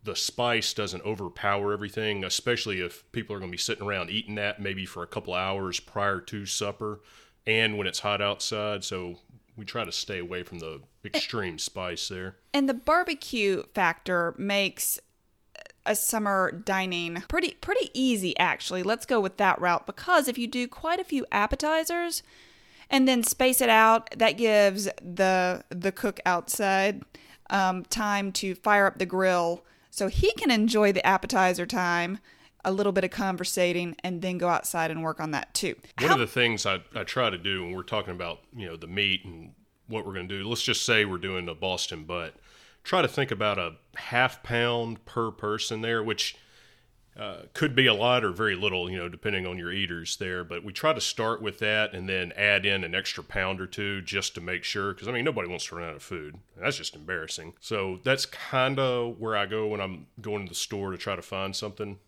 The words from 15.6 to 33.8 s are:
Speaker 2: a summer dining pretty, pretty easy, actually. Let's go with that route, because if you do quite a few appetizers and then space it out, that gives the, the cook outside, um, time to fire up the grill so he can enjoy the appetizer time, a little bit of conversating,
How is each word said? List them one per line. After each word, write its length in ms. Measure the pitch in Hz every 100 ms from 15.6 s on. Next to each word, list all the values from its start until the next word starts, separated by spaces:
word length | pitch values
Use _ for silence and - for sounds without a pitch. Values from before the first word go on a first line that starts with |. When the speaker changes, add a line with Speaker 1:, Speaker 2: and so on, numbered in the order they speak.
| - _ -
Speaker 2:
a 100 | 214
summer 560 | - 226 208 196 185
dining 720 | 170 208 190 185 175 170 170 -
pretty, 240 | 330 359 -
pretty 300 | - 415 381
easy, 420 | - 262 226 185 -
actually. 420 | 175 139 - 185
Let's 240 | 185 233 -
go 160 | 247
with 160 | 190 -
that 240 | 196 -
route, 240 | 180 170 -
because 420 | - - 349 285
if 120 | 254
you 80 | 233
do 200 | 247 247
quite 320 | - 320 359
a 40 |
few 240 | 370 277 240
appetizers 920 | 202 208 269 302 320 320 349 349 330 - - - - _ - -
and 180 | 269 262
then 160 | 254
space 380 | 226 - 254 254
it 80 | 247
out, 400 | 220 220 226 226 -
that 200 | 226 196
gives 480 | 233 214 202 196 202 -
the, 640 | 175 175 190 185 180 180 -
the 220 | 180 190
cook 280 | 185 247 - -
outside, 800 | 175 - - 202 190 196 202 - - - - -
um, 340 | 196 190 185 175
time 460 | - 214 202 196
to 240 | 190 196 180
fire 320 | - 208 196
up 100 | 190
the 80 | 185
grill 580 | 185 185 180 170 170 - _ _
so 160 | - 196
he 260 | - 392
can 160 | 640 339
enjoy 420 | 233 220 220 208
the 140 | 190 -
appetizer 600 | 190 - 196 185 180 175
time, 500 | - 180 175 175 196 _ - - _ -
a 60 |
little 220 | 190 202
bit 100 | 190
of 80 | 185
conversating, 840 | - 196 180 180 - 180 175